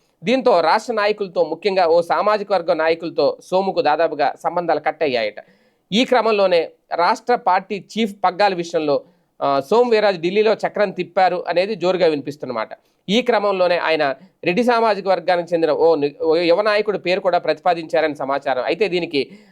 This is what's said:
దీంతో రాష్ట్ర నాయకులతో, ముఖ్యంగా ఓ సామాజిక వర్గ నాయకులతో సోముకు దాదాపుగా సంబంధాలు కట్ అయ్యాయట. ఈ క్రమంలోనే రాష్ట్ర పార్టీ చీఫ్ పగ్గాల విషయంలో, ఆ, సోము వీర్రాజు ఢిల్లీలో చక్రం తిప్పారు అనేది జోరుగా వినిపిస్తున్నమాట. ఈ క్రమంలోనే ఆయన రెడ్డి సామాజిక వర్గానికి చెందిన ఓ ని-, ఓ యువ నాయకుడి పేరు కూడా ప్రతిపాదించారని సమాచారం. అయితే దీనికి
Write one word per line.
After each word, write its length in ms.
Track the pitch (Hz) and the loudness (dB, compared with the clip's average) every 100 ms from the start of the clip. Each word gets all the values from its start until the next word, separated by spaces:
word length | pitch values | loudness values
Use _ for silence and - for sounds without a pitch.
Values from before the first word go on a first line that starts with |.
| _ _ | _ _
దీంతో 360 | 165 262 247 180 | -2 0 4 4
రాష్ట్ర 320 | 160 208 240 | 4 0 0
నాయకులతో, 520 | 220 208 214 196 180 | -2 -2 -2 -4 -2
ముఖ్యంగా 420 | 160 160 202 190 170 | -2 -2 -2 2 4
ఓ 140 | 170 | 2
సామాజిక 520 | 170 160 208 202 202 | 2 0 2 0 0
వర్గ 200 | 190 170 | -2 0
నాయకులతో 640 | 160 160 165 170 165 139 - - | 0 0 -2 -4 0 0 -2 -2
సోముకు 300 | 185 190 175 | -2 0 0
దాదాపుగా 540 | 147 156 165 147 139 - | 0 2 0 0 -2 -2
సంబంధాలు 380 | 170 170 170 151 | -6 -4 -2 -2
కట్ 220 | 156 151 | -2 -2
అయ్యాయట. 320 | 156 120 107 - - _ _ _ - | -2 -2 -4 -6 -18 _ _ _ -4
ఈ 120 | 196 | -2
క్రమంలోనే 640 | 254 240 220 208 190 170 156 - - | 2 2 2 2 2 2 0 -8 -8
రాష్ట్ర 400 | 160 175 220 - | -2 0 0 0
పార్టీ 500 | 240 - 185 190 202 - 202 | -2 2 0 -2 -10 -8 -4
చీఫ్ 160 | 220 202 | -4 -2
పగ్గాల 300 | 180 180 202 | -2 2 0
విషయంలో, 480 | 180 170 165 151 - - _ _ - | 0 -4 -4 0 -2 -4 _ _ -6
ఆ, 180 | 139 139 | -2 -2
సోము 300 | 135 220 247 | 2 2 4
వీర్రాజు 280 | 220 208 180 | 4 2 0
ఢిల్లీలో 340 | 170 196 214 | -2 0 2
చక్రం 380 | 202 170 196 202 | 0 -2 -2 -4
తిప్పారు 540 | 165 175 - 185 175 - | -4 -4 2 2 0 -2
అనేది 260 | 170 196 | -2 -2
జోరుగా 320 | 208 180 165 165 | -2 -2 2 2
వినిపిస్తున్నమాట. 640 | 147 135 143 127 117 107 - _ _ - | 0 -6 -10 -8 -8 -8 -12 _ _ -2
ఈ 140 | 214 | -2
క్రమంలోనే 540 | 247 220 202 190 180 175 | 0 0 0 0 0 0
ఆయన 380 | - 160 143 131 - _ | 0 0 0 -4 -12 _
రెడ్డి 200 | 170 180 | -4 0
సామాజిక 440 | 240 233 226 202 190 | 2 2 2 0 -2
వర్గానికి 460 | 180 165 175 165 | -2 0 -2 0
చెందిన 160 | 170 160 | 0 0
ఓ 240 | 139 165 | 2 2
ని-, 280 | 156 147 143 | 2 -2 -2
ఓ 140 | 165 160 | 0 2
యువ 260 | 170 170 | 2 2
నాయకుడి 360 | 214 208 208 175 | 2 0 -2 -4
పేరు 220 | 175 180 | -2 -2
కూడా 180 | 180 175 | 0 0
ప్రతిపాదించారని 800 | 170 156 185 170 160 165 156 147 | 0 -2 0 -2 -2 0 0 -2
సమాచారం. 460 | 135 139 143 127 | -4 -4 -2 -2
అయితే 260 | 117 170 202 | -2 -2 -2
దీనికి 500 | 175 170 147 123 - _ | -2 -2 -4 -4 -8 _